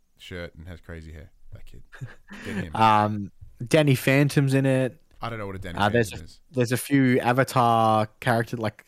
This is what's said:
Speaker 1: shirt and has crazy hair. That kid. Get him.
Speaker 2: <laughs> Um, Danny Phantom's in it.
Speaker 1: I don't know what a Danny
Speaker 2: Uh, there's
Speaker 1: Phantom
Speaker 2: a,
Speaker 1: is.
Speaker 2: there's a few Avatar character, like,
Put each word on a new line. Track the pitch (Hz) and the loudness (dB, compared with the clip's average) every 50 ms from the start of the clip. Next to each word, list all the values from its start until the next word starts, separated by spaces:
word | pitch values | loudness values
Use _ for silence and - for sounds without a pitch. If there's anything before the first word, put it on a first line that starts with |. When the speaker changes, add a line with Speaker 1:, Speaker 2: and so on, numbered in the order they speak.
| _ _ _ _ | _ _ _ _
Speaker 1:
shirt | - - 92 87 87 80 - | -18 -16 -14 -12 -14 -14 -16
and | 78 80 | -18 -18
has | 90 87 78 | -16 -18 -18
crazy | - - 85 82 78 80 80 | -16 -16 -16 -16 -16 -16 -18
hair. | 78 71 - _ _ - - - | -18 -20 -20 _ _ -20 -20 -18
That | - - | -16 -16
kid. | - - - - - - - 131 - - - - - 196 208 - | -18 -18 -20 -20 -20 -18 -16 -16 -16 -16 -20 -20 -20 -20 -16 -12
Get | - 226 196 180 | -8 -6 -6 -6
him. | - 151 | -6 0
Speaker 2:
<laughs> | |
Um, | - 113 110 107 107 104 107 107 104 101 90 - - - - - - 127 | 2 4 4 4 4 2 2 -2 -4 -8 -10 -12 -18 -20 -20 -14 -12 -6
Danny | 117 - 160 151 147 131 | 0 2 4 4 4 2
Phantom's | - - 139 135 139 147 135 - 151 139 135 135 | 2 2 2 4 4 4 4 2 2 2 2 2
in | 135 135 | 2 2
it. | 135 131 131 131 123 - - _ _ - - 107 | 2 2 0 0 -2 -6 -10 _ _ -16 -12 -10
Speaker 1:
I | 113 | -8
don't | 113 110 | -8 -8
know | 104 | -8
what | 98 95 | -10 -10
a | 95 | -10
Danny | 95 90 85 87 | -10 -8 -4 0
Speaker 2:
Uh, | 101 104 | 0 2
there's | 107 120 113 - | 2 2 0 0
Speaker 1:
Phantom | - 82 82 | -4 -14 -16
Speaker 2:
a, | - | -16
Speaker 1:
is. | - - _ _ | -20 -20 _ _
Speaker 2:
there's | - 127 123 113 123 | -2 -2 0 0 0
a | |
few | 117 - - 143 139 135 127 123 123 | -4 -2 0 2 4 4 4 4 2
Avatar | 76 117 123 135 127 - - 135 120 117 117 113 113 110 110 110 107 - _ - | 2 2 2 2 2 2 2 2 4 4 4 4 4 4 4 2 0 -2 _ -6
character, | - 127 117 117 113 - - | -2 0 0 0 0 -4 -6
like, | 117 110 104 - _ - | -6 -6 -6 -6 _ -20